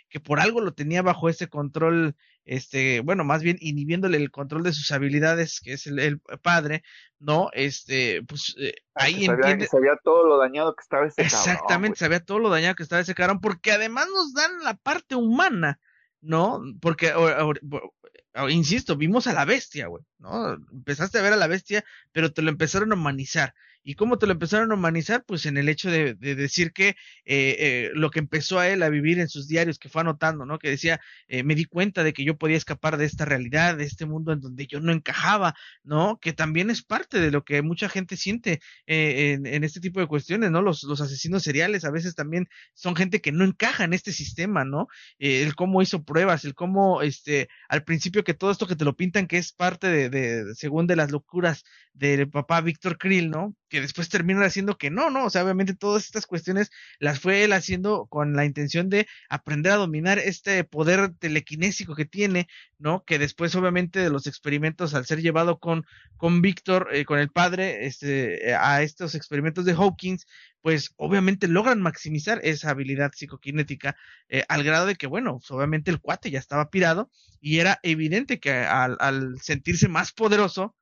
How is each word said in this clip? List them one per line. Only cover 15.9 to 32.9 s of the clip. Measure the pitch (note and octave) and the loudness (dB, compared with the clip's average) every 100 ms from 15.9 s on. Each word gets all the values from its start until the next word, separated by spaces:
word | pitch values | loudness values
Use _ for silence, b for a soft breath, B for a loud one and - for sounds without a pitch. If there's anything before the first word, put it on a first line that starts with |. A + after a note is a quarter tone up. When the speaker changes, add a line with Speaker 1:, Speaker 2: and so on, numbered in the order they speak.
| _ _ _ | _ _ _
Speaker 1:
¿no? | D#3 D#3+ G3 G#3 C#3 - | 0 2 2 0 -10 -2
Porque, | E3+ D#3+ E3 | -2 2 2
o-, | D#3+ E3 C#3+ D#3 | 4 2 2 0
o-, | D3 D3 C#3+ - _ - - _ | -2 -6 -10 -10 _ -20 -20 _
o-, | A#2+ C#3 | -4 0
insisto, | E3 D3 A#3 - | 2 2 0 0
vimos | C#3+ D#3 A#3 B3 | -2 2 2 0
a | |
la | E3+ | 0
bestia, | D3 B3+ - D3 F#2+ | 2 0 -2 -10 -10
güey, | E2+ _ _ | -12 _ _
¿no? | D#3+ A#3 G#3 E2 - | -10 -6 -6 -8 -12
Empezaste | C3 C3 C#3+ F#3+ A3+ | -14 -8 -4 -2 2
a | |
ver | G3 | 4
a | G#3 | 4
la | D#3+ | 2
bestia, | F#3 - G#3 B B B | 0 -2 -6 B B B
pero | D#3+ D#3+ | 0 0
te | D#3+ | 0
lo | D#3+ | -2
empezaron | D3+ D#3+ F#3+ G#3+ | 0 0 0 0
a | |
humanizar. | G3+ D3 C3+ C3+ E3 C3+ _ b b | 0 0 -4 -4 -2 -2 _ b b
¿Y | C#3 | -10
cómo | C#3 A3 B3 | -2 0 2
te | G#3 | 2
lo | |
empezaron | F3 E3 G#3+ A3+ | 0 0 2 2
a | |
humanizar? | G#3 E3+ E3 D3+ A#3+ | 2 2 0 -2 -4
Pues | - F3 | -4 -6
en | D#3 | -2
el | C#3 C#3+ | 0 0
hecho | D3+ F#3 | 0 0
de, | E3 C#3+ | 0 0
de | G2 C3+ | -2 -6
decir | C#3 C#3 - E3 | -4 -2 -2 -2
que, | - G3 | 2 0
eh, | F#3+ B B | 0 B B
eh, | - C#3 C3+ - D3 B2 G#2 | -2 2 2 2 0 0 -2
lo | D#3 D#3 | -2 -2
que | D#3+ | -2
empezó | D3 D#3 - F#3 | -2 -4 -2 0
a | F3+ | 2
él | G3 | 2
a | D#3+ | 0
vivir | D3+ D3+ F3 | 2 2 2
en | E3 | 0
sus | D3 C#3 | -6 -2
diarios, | E3 E3+ D3+ | 0 0 -4
que | C#3 | -6
fue | D#3+ | -2
anotando, | E3 D#3 D#3+ D#3 | -2 0 -2 -2
¿no? | C3 D#3 | -6 -6
Que | D3 | -4
decía, | C#3+ E3 D#3+ B B B | -2 0 -2 B B B
eh, | B2+ | -4
"Me | C3+ | 0
di | D#3 | 0
cuenta | D#3+ E3+ G3+ F#3+ | 0 0 -2 2
de | D#3 | 0
que | D3 | 0
yo | C#3 D3+ | -2 0
podía | D#3+ D#3 | 0 0
escapar | - D3+ D#3 | -2 -4 -2